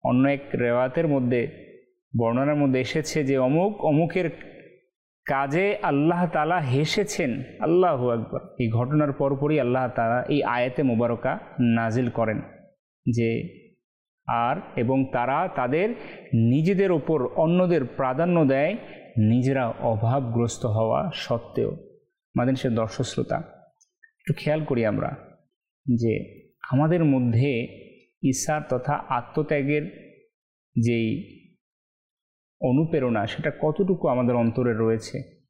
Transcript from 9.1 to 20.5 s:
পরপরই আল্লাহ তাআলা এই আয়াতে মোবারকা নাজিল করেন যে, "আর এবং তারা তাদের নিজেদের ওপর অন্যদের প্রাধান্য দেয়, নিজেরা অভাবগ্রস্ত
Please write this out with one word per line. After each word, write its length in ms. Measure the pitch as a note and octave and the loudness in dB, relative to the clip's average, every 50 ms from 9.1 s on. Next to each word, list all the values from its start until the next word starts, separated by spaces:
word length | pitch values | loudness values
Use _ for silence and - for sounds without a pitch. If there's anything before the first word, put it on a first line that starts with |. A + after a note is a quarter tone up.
পরপরই 480 | C3+ - C#3+ C#3 C#3+ C3+ C#3+ D3 D#3 D3+ | 0 0 0 0 0 0 0 0 2 2
আল্লাহ 280 | B2+ B2 B2 C3 C3 A#2+ | 2 2 2 0 0 -2
তাআলা 360 | - B2 A#2 A2+ A#2 B2 B2 - | 0 0 0 2 0 0 0 0
এই 140 | D3+ C#3+ | 0 0
আয়াতে 400 | - - A#2+ B2 B2 C3 - - | 2 0 0 0 0 0 0 0
মোবারকা 560 | D3 C3 A#2 A2 A#2+ A#2 A#2+ A2+ - C3 D3+ G#3+ - - - - | 2 2 2 2 2 0 0 -2 -2 -4 -4 -4 -8 -12 -2 0
নাজিল 500 | B2 A#2 A2+ A2+ A2+ A2+ G#2+ B2+ B2+ A#2 | 2 4 4 2 2 0 0 0 -2 0
করেন 300 | - - A#2 A2 G#2+ - - - - - - - _ _ _ _ _ _ _ B2+ | 0 0 0 0 0 -4 -6 -10 -18 -20 -20 -20 _ _ _ _ _ _ _ -2
যে, 360 | A2+ A#2 A#2 A2+ A2+ A#2+ - F3 - - - - _ _ _ _ _ _ _ _ _ _ _ | 0 2 0 0 0 -2 -6 -10 -14 -20 -20 -20 _ _ _ _ _ _ _ _ _ _ _
"আর 300 | - A#2 A#2 A#2+ A#2+ C#3+ F#3 - - - | -4 -2 0 0 0 -2 -4 -6 -8 -4
এবং 280 | C#3 A#2+ A#2+ C3 C3+ C3+ C3+ | -2 0 0 2 0 0 0
তারা 360 | - B2+ - B2+ C3+ D#3 F3+ F#3 - | -2 -2 0 0 0 -2 -2 -4 -2
তাদের 380 | - B2+ B2 C3+ D#3+ G3 A3 A#3+ - - - - - - - - | -4 -2 0 0 0 0 -2 -4 -8 -12 -16 -16 -18 -8 -2 0
নিজেদের 580 | A#2 A2+ A#2 B2 D3 D#3 F#3 G3+ F3+ G3 F#3+ | 2 4 4 4 2 2 2 2 2 2 2
ওপর 420 | F3+ D3+ - - D#3+ D3 B2 - - | 2 0 0 0 0 0 0 -2 0
অন্যদের 500 | - D#3+ D#3+ E3+ F3+ F#3 F3 F3 D#3 C3 | 0 2 4 4 4 4 4 2 0 0
প্রাধান্য 600 | A#2 - - C3+ B2+ B2+ D3 E3 F3+ F3 E3+ D#3 | -2 -4 -4 -2 -2 0 0 0 2 4 4 4
দেয়, 320 | C3 C3+ C3+ D3 E3+ G#3 A#3 - - - - - - - A2+ | 4 4 2 2 0 -2 -6 -10 -16 -20 -20 -20 -6 0 2
নিজেরা 500 | G#2+ G#2+ A#2 B2+ B2+ C3 C3+ C3+ B2+ C3+ | 4 4 4 4 2 2 2 0 0 -2
অভাবগ্রস্ত 1000 | - - - B2 A2+ G#2 A2 A2+ B2+ C#3 C3 A#2 A2+ A#2 A#2 A#2 | -4 -2 -2 -2 0 0 0 0 0 0 -2 -2 0 0 0 -2